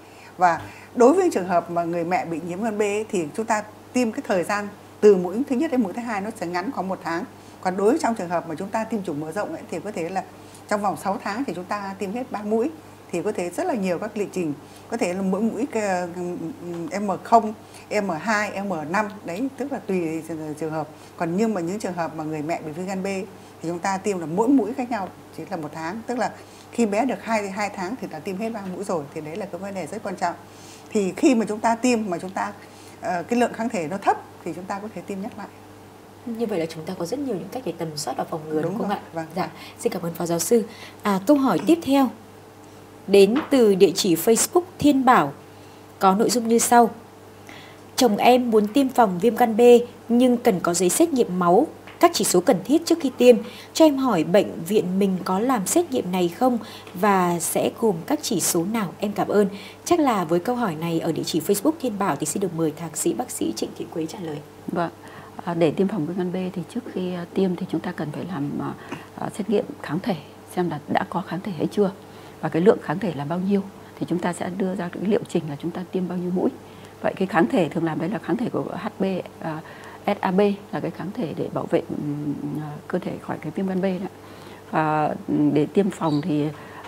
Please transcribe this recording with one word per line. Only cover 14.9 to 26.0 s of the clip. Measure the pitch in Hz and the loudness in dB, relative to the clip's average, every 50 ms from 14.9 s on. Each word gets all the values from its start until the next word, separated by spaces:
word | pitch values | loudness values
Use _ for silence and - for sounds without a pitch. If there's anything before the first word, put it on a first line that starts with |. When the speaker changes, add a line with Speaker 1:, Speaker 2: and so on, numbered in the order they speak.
| - | -4
Speaker 1:
thể | 233 - 180 175 | -2 -2 -2 -2
là | 190 196 | 0 0
mỗi | 185 185 185 | 0 0 2
mũi | 226 226 180 180 233 - - | 2 0 0 -2 -4 -2 -2
cái, | 220 214 202 185 180 180 180 170 180 180 180 180 - 165 165 - - 170 175 170 170 170 156 - 196 | -2 0 0 0 0 -2 -4 -6 -6 -6 -6 -6 -6 -8 -8 -10 -10 -10 -10 -8 -8 -8 -6 -6 -4
M | 208 202 180 - - | -2 -2 -4 -4 0
không, | - 233 233 220 214 214 - - - - - - - 202 208 202 | 4 4 4 4 2 -4 -10 -14 -20 -20 -18 -10 -6 -2 -2 -2
M | 196 175 151 | -2 -4 -4
hai, | 156 214 220 208 214 202 - 190 196 | -2 -2 0 0 0 -2 -4 -6 -6
M | 202 185 160 151 143 | -4 -4 -4 -4 -2
năm, | 175 208 214 202 190 - - | -2 -2 -2 -2 -6 -10 -10
đấy, | 170 170 185 262 269 - | -8 -6 -4 -6 -6 -6
tức | - 247 285 277 | -6 -8 -6 -6
là | 220 | -6
tùy | - - 190 185 170 160 160 160 151 156 170 156 156 156 147 147 | -4 -2 -2 -2 -2 -2 -4 -6 -6 -8 -8 -8 -8 -8 -8 -6
trường | 165 160 | -6 -4
hợp. | 156 160 147 151 - - - - - | -4 -4 -6 -8 -10 -18 -20 -14 -8
Còn | - 175 165 170 | -6 -4 -2 0
nhưng | 185 226 226 214 | 0 2 0 0
mà | 190 | 0
những | 165 170 185 220 | -2 -4 -4 -4
trường | - 202 180 | -4 -6 -4
hợp | 175 165 156 151 | -4 -4 -4 -6
mà | 160 156 | -6 -6
người | 151 156 156 147 | -6 -6 -4 -4
mẹ | 151 165 - - | -4 -4 -4 -6
bị | 156 147 | -8 -10
viêm | 165 185 | -8 -8
gan | 185 202 190 185 | -6 -6 -4 -4
B | 196 196 190 190 - - - - - - - - | -4 -4 -6 -6 -10 -12 -16 -20 -20 -16 -10 -8
thì | 160 | -6
chúng | 175 175 | -6 -4
ta | 165 202 196 185 | -2 -2 -2 -2
tiêm | 190 214 196 185 | -2 -2 -2 -2
là | 165 | -4
mỗi | 147 165 180 226 233 | -2 0 2 4 6
mũi | 285 269 214 190 254 | 6 4 4 2 -2
khác | - 247 240 | -4 -4 -4
nhau | 254 214 190 175 - - - - - | -4 -4 -6 -6 -10 -14 -20 -18 -16
chỉ | - 160 - | -14 -12 -10
là | 196 | -8
một | 175 151 147 - | -8 -8 -8 -10
tháng, | 160 160 165 190 226 | -8 -8 -8 -8 -8